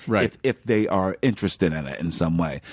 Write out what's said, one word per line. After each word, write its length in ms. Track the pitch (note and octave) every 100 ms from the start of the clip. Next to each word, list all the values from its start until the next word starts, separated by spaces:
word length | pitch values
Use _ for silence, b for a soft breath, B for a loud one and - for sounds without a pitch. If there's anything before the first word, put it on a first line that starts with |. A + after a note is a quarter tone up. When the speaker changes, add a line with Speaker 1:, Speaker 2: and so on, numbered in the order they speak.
| B
Speaker 1:
Right. 180 | G#2+
Speaker 2:
if, 140 | A2+ -
if 220 | C3 -
they 240 | - G#2+ G#2+
are 300 | F#2+ F#2 -
interested 540 | C3+ G#2+ F#2+ - F2
in 120 | D#2 C2+
it 140 | C#2+
in 100 | E2
some 260 | - E2 E2+
way. 240 | D#2+ C#2 B